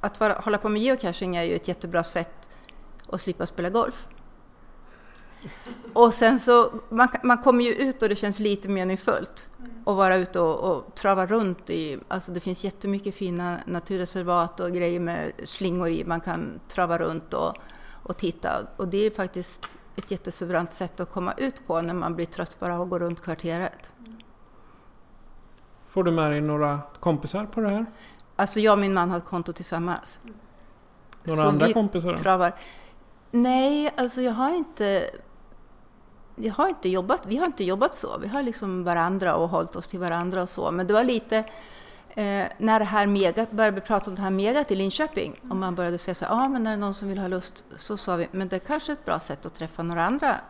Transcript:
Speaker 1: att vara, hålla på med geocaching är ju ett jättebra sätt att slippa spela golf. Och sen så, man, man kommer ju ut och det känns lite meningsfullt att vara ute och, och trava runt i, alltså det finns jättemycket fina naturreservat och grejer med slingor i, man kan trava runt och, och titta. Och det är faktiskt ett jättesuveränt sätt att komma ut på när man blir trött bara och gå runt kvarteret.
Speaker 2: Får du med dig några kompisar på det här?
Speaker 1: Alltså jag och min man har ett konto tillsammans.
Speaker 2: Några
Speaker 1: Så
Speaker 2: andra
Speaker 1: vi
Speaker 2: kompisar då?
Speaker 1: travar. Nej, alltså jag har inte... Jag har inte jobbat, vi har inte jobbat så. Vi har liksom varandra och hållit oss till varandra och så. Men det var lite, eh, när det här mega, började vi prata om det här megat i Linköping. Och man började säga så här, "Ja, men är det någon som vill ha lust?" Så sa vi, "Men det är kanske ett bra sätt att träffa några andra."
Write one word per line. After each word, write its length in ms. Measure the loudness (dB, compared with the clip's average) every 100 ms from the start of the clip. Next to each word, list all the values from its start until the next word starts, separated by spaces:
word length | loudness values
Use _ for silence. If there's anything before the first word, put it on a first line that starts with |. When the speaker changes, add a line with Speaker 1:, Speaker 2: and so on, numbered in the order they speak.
Speaker 1:
att 200 | -4 0
vara, 120 | 0
hålla 260 | 2 0 0
på 100 | 0
med 140 | 0
geocaching 540 | 2 2 0 -2 -2 0
är 60 |
ju 120 | 0
ett 140 | -2 -2
jättebra 360 | -6 -2 -2
sätt 440 | 0 -4 -6 -10 -20 -20 -20 -20 -18 -20 -8
att 80 | -6
slippa 260 | -6 -4 -6
spela 240 | -4 -2
golf. 360 | 0 0 -4 -14 -18 -20 -20 -20 -20 -20 -20 -20 -20 -20 -20 -20 -18 -18 -16 -16 -16 -4
Och 220 | 8 8
sen 240 | 10 8 8
så, 320 | 8 8 8 2 -4
man, 200 | 4 4 4
man 160 | 4 6
kommer 260 | 6 6
ju 80 | 4
ut 300 | 2 0 2
och 60 | 0
det 80 | 2
känns 220 | -2 0
lite 300 | 0 0 0
meningsfullt 800 | -2 0 0 0 0 -2 -8 -10 -14 -14 -6 -2
att 100 | 4
vara 200 | 6 4
ute 240 | 2 2
och, 300 | 2 2 0 0
och 180 | -2
trava 320 | -2 2 2 4
runt 440 | 2 2 -2 -4
i, 280 | -4 -4 -6 -6
alltså 240 | -6 -4
det 80 | -6
finns 240 | -4 -4
jättemycket 500 | -6 -4 -4 -2 -4
fina 440 | -6 -4 -2 -4 -6 -6
naturreservat 960 | -6 -4 -4 -2 -4 0 0 0 -2
och 100 | -4
grejer 280 | 0 0 0
med 320 | -2 -2 -6 -8
slingor 440 | -12 -4 -2 0 0
i, 160 | -2
man 160 | -2 -4
kan 400 | -4 -6 -6 -10 -8
trava 300 | -2 0 0
runt 360 | 0 -4 -6
och, 200 | -4 -2 -4 -16 -18 -18 -16
och 140 | -10 -4
titta. 340 | -4 -4 -4 -4 -6 -6
Och 120 | -4
det 180 | 2 0
är 40 |
faktiskt 560 | 0 -6 -6 -10 -12 -16 -18 -14 -14
ett 140 | -8
jättesuveränt 640 | -8 -6 -8 -2 0 0
sätt 280 | -4 -6 -6
att 100 | -6
komma 200 | -4 -4 -2
ut 300 | -4 -4 -2
på 140 | -2
när 120 | 0
man 200 | -2 -2 -2
blir 100 | -4
trött 300 | -4 -8 -6
bara 180 | -4 -4
och 80 | -2
gå 100 | -2
runt 220 | -2 -4
kvarteret. 720 | -6 -6 -4 -2 -4 -6 -20 -20 -20 -20 -20 -20 -20 -20 -20 -20 -20 -20 -20 -20 -20 -20 -20 -20 -20 -20 -6
Speaker 2:
Får 180 | 0
du 60 | 2
med 200 | 4 2
dig 100 | 2
några 400 | 0 2 0 0 -6 -4
kompisar 460 | 0 0 -2 -6 -4
på 140 | -2
det 80 | 0
här? 180 | 0 -4 -10 -20 -20 -12 -2
Speaker 1:
Alltså 240 | 0 4
jag 120 | 6
och 60 | 6
min 160 | 4
man 160 | 2 2
har 60 | -2
ett 60 |
konto 280 | -4 -6 -6
tillsammans. 680 | -8 -6 -4 -2 -6 -8 -14 -16 -20 -20 -20 -20 -20 -20 -20 -20 -14
Speaker 2:
Några 160 | -4 4
Speaker 1:
Så 60 | 4
Speaker 2:
andra 180 | 6 4
Speaker 1:
vi 60 |
Speaker 2:
kompisar 400 | 4 2 0 -2
då? 60 | 0
Speaker 1:
travar. 340 | 2 4 4 0 -18 -20 -20 -20 -20 -20 -2
Nej, 640 | 2 4 4 4 2 0 0
alltså 240 | -2 0
jag 100 | -2
har 180 | 0 0
inte... 560 | 0 -4 -2 0 2 -2 -8 -20 -20 -20 -20 -20 -20 -20 -20 -20 -20 -20 -6
Jag 180 | -4
har 140 | 2 0
inte 200 | 2 0
jobbat, 380 | 0 2 0 0
vi 100 | 0
har 100 | 0
inte 180 | 0
jobbat 300 | -2 2 2 0
så. 220 | -6 -6
Vi 100 | -4
har 140 | -4
liksom 420 | -4 -4 -4 -2
varandra 500 | 0 2 2 2 2 2
och 120 | 2
hållit 280 | 0 -2 -6
oss 120 | -8
till 120 | -6
varandra 420 | -4 -2 -2 -2
och 60 | -4
så. 220 | -2 -2
Men 160 | -2 4
det 60 |
var 120 | 4
lite, 320 | 4 0 0 -2 -2 -12 -18 -20 -20 -20 -14
eh, 380 | -4 -2 0 -2 0
när 200 | 4 4
det 60 |
här 220 | 4 2 4
mega, 400 | 4 4 2 -2
började 240 | 2 2
vi 60 | 2
prata 300 | 0 0 0
om 40 | -4
det 60 |
här 80 | -2
megat 400 | 2 2 2 2
i 60 | 0
Linköping. 640 | 0 0 -2 -2 -6 -8 -6
Och 60 | -4
man 180 | -2
började 240 | -2 -2 -2
säga 160 | -4
så 100 | -4
här, 80 | 0
"Ja, 160 | 2 2
men 180 | 0 0
är 40 |
det 60 | -2
någon 180 | -2
som 140 | -4 -6
vill 100 | -4
ha 100 | -2
lust?" 360 | -4 -6 -12 -18 -12
Så 200 | -8 -6
sa 200 | -2 -2
vi, 120 | -2
"Men 160 | -4 -4
det 80 | -4
är 40 |
kanske 320 | -2 -4 -4
ett 120 | -8
bra 140 | -2 -4
sätt 280 | -4 -10 -10
att 80 |
träffa 280 | -10 -10 -6
några 220 | -4 0 0
andra." 300 | 2 0 0 -6